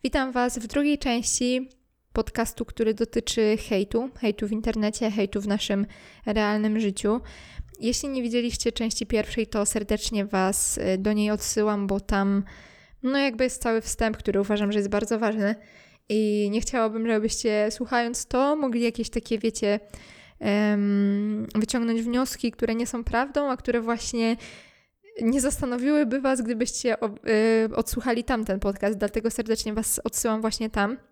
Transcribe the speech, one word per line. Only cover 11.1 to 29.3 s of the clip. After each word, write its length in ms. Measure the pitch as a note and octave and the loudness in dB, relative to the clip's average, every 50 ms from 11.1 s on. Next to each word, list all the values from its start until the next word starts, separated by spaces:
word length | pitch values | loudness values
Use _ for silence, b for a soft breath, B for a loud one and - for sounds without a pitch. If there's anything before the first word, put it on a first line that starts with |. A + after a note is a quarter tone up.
niej 180 | G#3+ G#3 G#3 G#3 | 2 2 2 2
odsyłam, 560 | G#3+ G#3 - - - A3 G#3 G#3+ G#3 G3+ G3+ | 0 -2 -2 -2 0 2 2 2 2 0 0
bo 140 | G3 G3 G3 | 0 -2 -2
tam, 440 | G3 - G#3+ G3 G3 G3 G3 G3+ G3 B B B B B B B B B B B | 0 0 0 2 2 4 2 2 0 B B B B B B B B B B B
no, 160 | - B3+ C4+ C#4 | -2 0 2 2
jakby 260 | C#4 C4+ A#3 A3+ B3+ | 2 2 2 2 0
jest 180 | B3+ B3+ - | 0 0 -2
cały 180 | - A#3+ A3+ A3+ | 0 0 0 0
wstęp, 360 | A3 - - - A#3 A3 G#3+ | 0 -4 -2 0 0 0 0
który 240 | - - G#3+ G3 G3 | -2 -2 0 2 2
uważam, 320 | G3+ G3+ G#3 G#3 G#3 G3+ | 2 2 2 2 2 2
że 60 | G#3 G#3 | 2 0
jest 120 | G3+ G3+ | 0 2
bardzo 280 | G#3 G3+ G#3+ G#3 A3+ G#3+ | 0 0 0 0 0 0
ważny 360 | A#3 G#3 A3 A3 G3 G3+ A3+ G#3+ B B B B B B B B _ _ | 2 0 2 2 0 0 0 -2 B B B B B B B B _ _
i 400 | G#3 A3 G#3+ G#3 G#3 G#3 G#3 G3+ | 0 2 2 2 2 2 2 2
nie 100 | G#3 A3+ | 0 0
chciałabym, 460 | - - - B3 A3+ A3 G#3+ A3+ A3+ | -2 0 0 0 0 0 0 -2 0
żebyście, 640 | A#3 A3 G#3+ G#3+ A3 - - - A#3 G#3+ G#3 G#3 A3 | 2 2 2 2 0 -2 0 0 0 2 2 2 0
słuchając 560 | A3 - B3 - C4 A#3+ A#3+ A#3 B3 - - | 0 -4 -4 0 0 0 0 0 -4 -6 -6
to, 300 | _ - B3 C4+ C#4+ D4+ | _ 0 2 2 2 2
mogli 240 | D#4 C#4+ C4 A#3 A#3+ | 2 0 0 0 2
jakieś 300 | A#3 A#3 A#3 - A3+ - | 0 0 0 -2 -6 -4
takie, 280 | - A#3 - - A3+ G#3 | -4 -6 -2 -2 -2 0
wiecie, 420 | - A3+ G#3+ - A3+ G3+ G3+ G#3+ B B B B B B B B B B B B | 0 -2 0 0 0 2 0 0 B B B B B B B B B B B B
em, 1080 | G#3+ G#3+ G3+ G#3 G#3+ G#3 G#3 G3+ G3+ G3+ G3+ G3+ G3+ G3+ G3+ G3+ G#3 G#3+ G#3+ G#3+ A3 - - | -2 0 2 4 4 4 2 2 2 2 4 4 4 4 2 2 0 -2 -2 -4 -6 -2 0
wyciągnąć 480 | A3 A3 - - B3 A#3 A#3 A3+ A3+ | 0 0 2 0 0 0 2 0 0
wnioski, 500 | A3+ A#3+ A#3+ B3 C4 B3+ - - - A#3 | 0 0 2 0 0 0 -2 -2 -4 -4
które 220 | - - A#3 A#3 A3 | 0 0 0 0 0
nie 120 | A3+ A#3+ | -2 -2
są 180 | - - A#3 A#3 | -4 -4 -4 -4
prawdą, 460 | - - A#3 C4 C#4 C#4 D4 D4 C#4 | 0 0 0 0 0 0 0 0 0
a 60 | B3+ | -2
które 240 | C4 - B3+ B3 A#3+ | -2 0 0 0 0
właśnie 560 | A3+ A3+ A#3 A#3 - - - A#3 A3+ A3+ A#3 A3+ B B B B B B B B B B B _ _ G#4 A4+ G#4+ | 2 0 -2 -2 -2 -4 0 2 2 2 2 0 B B B B B B B B B B B _ _ -16 -8 0
nie 180 | A#3 A3+ C4 C#4 | 2 2 2 4
zastanowiłyby 800 | B3 C#4+ - - D4 B3 B3 B3 B3 C#4+ D4+ D4 D4+ A3 B3 C#4 | 2 2 0 0 -2 -2 -2 0 2 2 4 4 4 2 0 0
Was, 220 | C4 C4+ C4 B3 | 2 0 0 0
gdybyście 580 | A3+ A3+ A#3+ G#3+ B3 - - - - B3 A3 - | 0 -2 0 0 -2 -2 -2 -2 0 0 0 0
o-, 140 | - G#3+ G#3 - - - A3 G#3+ A3 A3+ A3+ A3 A3 A3 | -2 -4 -4 -6 0 2 4 4 6 4 4 4 2 2
y, 60 | A3 | 0
odsłuchali 480 | - A3+ - - B3+ - C4 A#3 A#3+ A#3 | -2 -2 -2 -4 -4 0 0 0 0 0
tamten 360 | - B3+ A3+ A3 - F#3+ G3 | 0 -2 -2 0 -2 -2 0
podcast, 380 | - G3+ G3 G3 G#3 G3+ A3 G3 | 0 -2 -2 0 -2 -2 0 0
dlatego 320 | G#3 G3+ - A3+ A3 A#3 | -2 -2 -2 -2 -2 -2